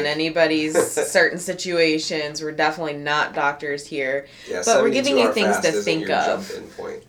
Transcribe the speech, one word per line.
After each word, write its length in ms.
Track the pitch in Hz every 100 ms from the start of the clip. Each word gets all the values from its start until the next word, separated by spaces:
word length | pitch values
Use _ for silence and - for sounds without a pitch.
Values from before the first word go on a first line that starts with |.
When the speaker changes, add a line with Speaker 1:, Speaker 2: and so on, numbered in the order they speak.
Speaker 1:
like, 20 | 147
<laughs> 120 | 151
Speaker 2:
anybody's 760 | 160 165 160 156 156 165 160
certain 460 | 151 147 190 165 175
situations. 1040 | 190 180 185 170 160 156 156 160 147 151
We're 120 | 156
definitely 400 | 151 151 151 156
not 420 | 147 147 151 - 156
doctors 500 | 143 147 151 143 -
here. 400 | 147 131 139 - - -
Speaker 1:
Yeah, 140 | - -
Speaker 2:
But 160 | 220
we're 80 | -
giving 280 | 262 269 269
you 80 | 233
Speaker 1:
seventy-two-hour 80 |
Speaker 2:
things 220 | 226 208 202
Speaker 1:
fast 60 |
Speaker 2:
to 60 | 175
Speaker 1:
isn't 140 | 208
Speaker 2:
think 240 | 202 160 160
Speaker 1:
your 100 | 123
Speaker 2:
of. 300 | 165 196 -
Speaker 1:
jumping 200 | - -
point. 320 | - - -